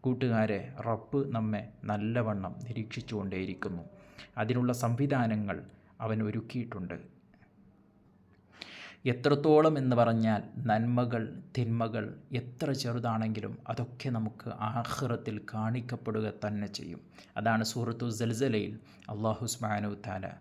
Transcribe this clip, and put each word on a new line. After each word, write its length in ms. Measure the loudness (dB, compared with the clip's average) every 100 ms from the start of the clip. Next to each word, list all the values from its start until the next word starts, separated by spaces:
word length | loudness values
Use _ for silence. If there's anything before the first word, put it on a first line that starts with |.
കൂട്ടുകാരെ, 720 | 0 2 2 4 4 0 -4 -6
റബ്ബ് 540 | -2 -2 0 -2 0
നമ്മെ 340 | 0 0 -2 -4 -10
നല്ലവണ്ണം 720 | -4 -2 0 0 0 0 -4 -8 -8
നിരീക്ഷിച്ചുകൊണ്ടേയിരിക്കുന്നു. 1120 | -6 -6 -8 -6 -4 -2 -2 -4 -4 -6 -6 -10 -18 -20 -20 -14 -4
അതിനുള്ള 340 | 0 2 2
സംവിധാനങ്ങൾ 880 | 2 2 2 4 4 4 2 0 -4 -6 -20 -20 -6
അവൻ 220 | -2 2
ഒരുക്കിയിട്ടുണ്ട്. 720 | 2 0 -4 -6 -4 -6 -6 -8 -10 -20 _ -20 -20 _ -20 -20 -20 _ -20 _ -20 -20 _ -20 -18 -16 -16 -4 0
എത്രത്തോളം 720 | 2 4 4 8 8 8 6
എന്ന് 180 | 4 6
പറഞ്ഞാൽ 460 | 6 6 4 4 0 -4
നന്മകൾ, 840 | 2 4 4 2 2 0 -4 -8 -6 -2
തിന്മകൾ 640 | 2 2 0 -2 -4 -8 -6
എത്ര 400 | -6 -6 -4 -2
ചെറുതാണെങ്കിലും 840 | 0 0 -2 0 0 0 -2 -4 -8 -6
അതൊക്കെ 420 | -4 -4 -4 -2
നമുക്ക് 380 | 0 -2 -4 -10
ആഖിറത്തിൽ 920 | -4 -2 -2 -4 -4 -2 -2 -2 -6 -6
കാണിക്കപ്പെടുക 800 | -2 0 0 -4 -6 -2 -2 -2 -2 -4
തന്നെ 200 | -2 -4
ചെയ്യും. 340 | -6 -10 -12 -14 -20 -12 -2
അതാണ് 280 | 2 2
സൂറത്തു 460 | 2 0 -2 -2 -4
സൽസലയിൽ 680 | 0 -2 2 2 2 0 -6 -14 -20 -10
അല്ലാഹു 380 | -2 0 0 -2
സുബ്ഹാനഹു 440 | -4 -2 0 -2
വ 60 | -4 -6
തആല 200 | -6 -6 -10